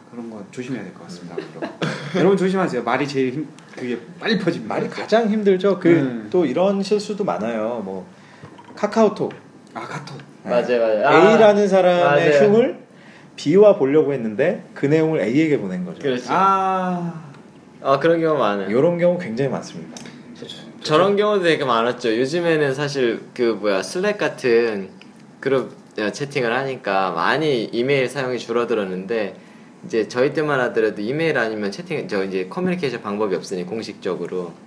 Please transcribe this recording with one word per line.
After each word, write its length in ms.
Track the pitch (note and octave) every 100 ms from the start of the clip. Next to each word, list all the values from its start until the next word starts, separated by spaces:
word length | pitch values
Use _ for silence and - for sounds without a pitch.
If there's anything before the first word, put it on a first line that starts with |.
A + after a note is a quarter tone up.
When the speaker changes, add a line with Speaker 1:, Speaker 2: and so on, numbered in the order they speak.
| -
Speaker 1:
그런 180 | A#2 A#2
건 120 | G#2+ G2
조심해야 320 | - B2+ A#2+
될 100 | F2+ -
것 80 |
같습니다, 320 | - F2 F2 E2+
Speaker 2:
음. 60 | - -
Speaker 1:
여러분. 140 | - - D#3 - C#3+ F3
여러분 220 | E3+ F#3+
조심하세요. 460 | F#3+ F#3+ E3 B2
말이 240 | A2+ C3 C#3+
제일 260 | C3+ B2+
힘-, 140 | C3+ C#3 - - -
그게 220 | B2 A2+ - -
빨리 180 | F#3 A3
퍼집니다. 340 | E3 B2+ G#2+
Speaker 2:
말이 140 | A2 A3+
가장 380 | - - A3 A3+
힘들죠. 500 | G#3+ G3+ F#3 G3+ F#3
그, 100 | -
Speaker 1:
음. 380 | E3 C3 A#2+ G#2+
Speaker 2:
또 140 | F3+ D3
이런 380 | C#3+ F#3+ G3
실수도 400 | G3 G#3 G#3 G3+
많아요. 580 | F3+ F2+ A2 A2+ A2 A#2+
뭐, 240 | G2 F#2+ F#2 - - - - - - -
카카오톡. 580 | G3+ A3+ G#3+ G3+ B2 - - - -
Speaker 1:
아, 80 | -
카톡. 360 | - - - - - -
Speaker 2:
네. 60 | A#2
Speaker 3:
맞아요, 280 | A#2+ A#2 A#2+
맞아요. 280 | A2 G#2+ C3
아, 240 | D3+ F#3+
Speaker 2:
A라는 360 | A3 G#3+ G3+ G3+
사람의 360 | F#3+ F3+ F3
Speaker 3:
맞아요. 420 | E3+ - E3 D3 G#3
Speaker 2:
흉을 300 | A3 C4+ - - - - - - -
B와 420 | C#3+ F3+ G#3 F#3+
보려고 360 | C3+ D#3 C#3+
했는데 500 | C#3 A2+ G#2+ D#3 A#3 - -
그 100 | C#3
내용을 360 | D#3+ D#3+ D#3
A에게 360 | - C3+ D#3+ C3
보낸 240 | G2 F2+ F2+
거죠. 140 | G2
Speaker 3:
그렇죠. 220 | C#3+ B2 -
Speaker 1:
아. 960 | E3 F#3+ G3 F#3+ F#3 F#3 F3+ F3 E3+ D3 - - - - -
Speaker 3:
아, 160 | - C3+
그런 240 | E3 E3
경우 160 | D#3+ D3
많아요. 320 | G#2+ G2+ F#2+
Speaker 2:
요런 300 | A2+ E3 F3
경우 180 | F3 F3+
굉장히 320 | C#3+ A2+ C#3
많습니다. 460 | F#2+ - E2+ D#2 - - - - -
Speaker 3:
저, 100 | - - - -
저런 320 | - D3+ G3 G3+
경우도 300 | G#3 G#3 E3+
되게 200 | C#3+ C3+
많았죠. 500 | A2+ A#2 C3 A#2 A2
요즘에는 560 | C3 E3+ E3+ D#3+ C#3+ C3
사실 460 | C#3+ C#3+ A#2+ G#2 -
그, 240 | - A#2 G#2+
뭐야, 220 | G#2 F#2+
슬랙 380 | F#2 F3+ G#3 G3+
같은 720 | D3+ D3 B2+ A#2 A#2 G#2 F#2 - - - - -
그룹, 320 | C3+ C3 G#2 - - -
어, 140 | G#2
채팅을 420 | - C#3+ C#3+ A#2+ B2
하니까 540 | C#3 B2 G2+ G2 F#2+
많이 520 | E2 F2+ C3+ D#3 B2
이메일 440 | G2+ A#2 B2+ C#3+ B2+
사용이 300 | C#3+ B2+ B2
줄어들었는데, 1000 | A#2 A#2 A#2 A2 F#2+ F#2 F#2+ A#2 G2 - - - - - -
이제 220 | A2+ G#2
저희 260 | B2 C#3
때만 280 | D3+ D3+ C#3
하더라도 400 | B2 A#2 A2 G2
이메일 360 | G#2 D3+ E3 C3+
아니면 320 | A2 A2 G2+
채팅, 360 | G#2 F3 D3 F2+
저, 160 | G2+
이제 240 | G2 F#2 F#2
커뮤니케이션 520 | F#3 F3+ F3+ C3+ A#2
방법이 340 | G#2+ G2+ G#2+ F2
없으니 300 | - F#2+ F2+
공식적으로 880 | A2+ G#2+ - G2 E2 E2+ F#2 F2 -